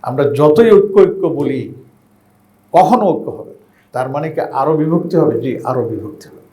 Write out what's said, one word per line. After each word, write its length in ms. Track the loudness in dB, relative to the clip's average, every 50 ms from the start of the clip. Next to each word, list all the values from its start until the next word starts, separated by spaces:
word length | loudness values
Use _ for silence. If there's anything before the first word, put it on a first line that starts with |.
আমরা 220 | -8 -6 -4 -2 -2 -2 0 2
যতই 300 | 2 4 4 4 6 6 6
ঐক্য, 180 | 4 4 4 4 4 4
ঐক্য 200 | 4 2 -2 -4 -4 -2 -2
বলি, 220 | -4 -4 -4 -6 -8 -10 -14 -20 -20 _ _ _ _ _ _ _ _ _ _ _ _ _ _ _ _ _ 2
কখনো 300 | 2 4 4 2 2 2 0
ঐক্য 160 | 0 -2 -6 -10 -12
হবে 160 | -12 -16 -18 -20 _
না। 60 | _ _ _ _ _ _ -6
তার 140 | -6 -6 -4
মানে 180 | -6 -6 -6 -4 -6
কি 60 | -6 -6 -4 -4 -2
আরো 120 | 0 0 0
বিভক্তি 380 | 0 0 0 0 -2 -2 0 0 2
হবে? 140 | 2 2 0 -2 -4
জি, 80 | -6 -6 -6 -6 -4
আরো 120 | -4 -4 -4 -4
বিভক্তি 340 | -6 -8 -10 -12 -16 -18 -20 -20
হবে। 140 | -20 -20 _ _